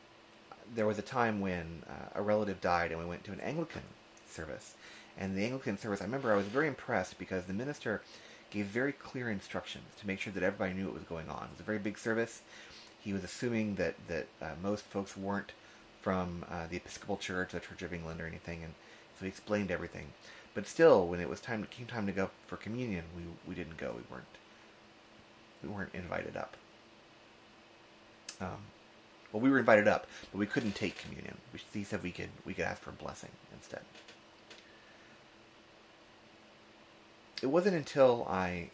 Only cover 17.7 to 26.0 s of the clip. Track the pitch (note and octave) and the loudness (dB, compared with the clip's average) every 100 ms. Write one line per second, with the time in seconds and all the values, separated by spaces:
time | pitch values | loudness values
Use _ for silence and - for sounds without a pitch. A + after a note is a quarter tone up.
17.7 | F#2+ F2 F2 E2 E2 D#2+ E2+ - E2 D#2+ | -8 -6 -6 -6 -6 -6 -8 -8 -8 -10
18.7 | D#2 - - - - F#2+ - - G#2 G2 | -12 -16 -20 -20 -8 -6 -6 -2 0 2
19.7 | F2 E2+ F2+ D2+ - - - - - G2+ | 0 -2 -8 -12 -14 -18 -18 -10 -6 -2
20.7 | - E3 A#2 F2 F2 E2+ E2 - A2+ G2 | 8 10 10 8 2 -2 -4 -4 -4 -4
21.7 | - A#2+ A#2+ G2+ F#2+ F#2+ - - F2+ - | -8 -8 -2 0 2 0 -2 -12 -10 -6
22.7 | A#2 B2 F#2 E2 F2 E2+ E2 - F2 D#2+ | -4 -2 -4 -4 -8 -10 -10 -8 -6 -6
23.7 | D#2+ C2 A#1 A#1+ B1+ - - - - - | -6 -6 -6 -8 -12 -14 -18 -20 -20 -20
24.7 | - - - - - - - - - C#2 | -20 -20 -20 -20 -20 -20 -20 -20 -10 -6
25.7 | G2+ F#2 - | -4 -4 -6